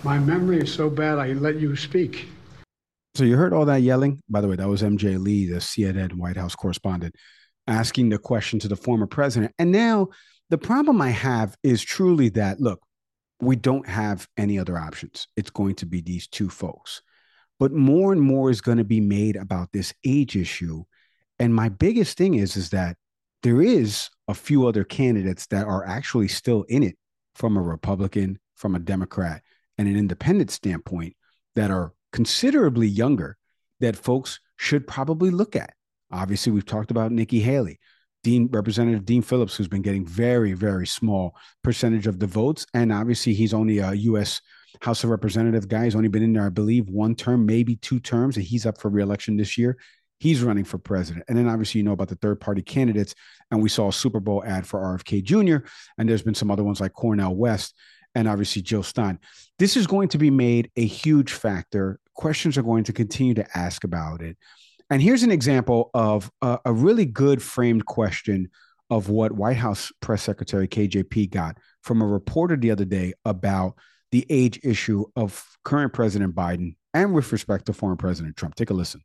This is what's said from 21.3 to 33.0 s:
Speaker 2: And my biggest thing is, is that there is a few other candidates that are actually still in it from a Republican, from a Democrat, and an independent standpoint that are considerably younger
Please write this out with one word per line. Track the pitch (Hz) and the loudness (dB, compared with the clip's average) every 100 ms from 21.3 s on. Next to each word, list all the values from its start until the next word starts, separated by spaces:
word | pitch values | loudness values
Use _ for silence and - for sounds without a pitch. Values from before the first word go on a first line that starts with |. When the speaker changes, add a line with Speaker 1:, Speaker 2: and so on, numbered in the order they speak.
| _ | _
Speaker 2:
And | 120 | 2
my | 113 113 | 2 0
biggest | 98 170 233 202 - | 2 2 2 0 2
thing | 190 143 | 2 2
is, | 98 101 | 0 -2
is | 90 | -4
that | 95 87 87 _ _ _ _ | -2 -4 -6 _ _ _ _
there | 123 120 | 2 4
is | 196 220 110 98 - _ - | 6 4 2 -2 -10 _ -8
a | |
few | 104 - 147 127 | -8 2 4 4
other | 110 | 2
candidates | 95 - 131 110 95 90 - | -2 0 2 2 0 -4 -4
that | 101 104 | -4 -2
are | 92 92 | -4 -4
actually | 98 - 123 101 | -8 -4 0 0
still | - - 113 | -2 0 0
in | 95 120 | 2 0
it | 110 - _ _ _ - | 0 -2 _ _ _ -6
from | 117 101 | 0 0
a | |
Republican, | 85 82 - 98 98 104 98 95 _ _ | -2 -4 -4 -2 -2 -2 -4 -6 _ _
from | 104 90 | -4 -4
a | |
Democrat, | 85 95 92 - 87 78 _ _ _ - | -4 -4 -4 -4 -6 -6 _ _ _ -4
and | 101 | -2
an | 101 | 0
independent | 104 87 143 196 131 | -2 -2 0 2 0
standpoint | - 101 85 - 87 82 _ _ _ _ - | -4 -6 -6 -6 -8 -8 _ _ _ _ -2
that | 104 | 0
are | 95 85 _ _ | -2 -4 _ _
considerably | - 113 - 254 294 180 120 110 | -2 -2 0 2 4 2 2 0
younger | 101 | 2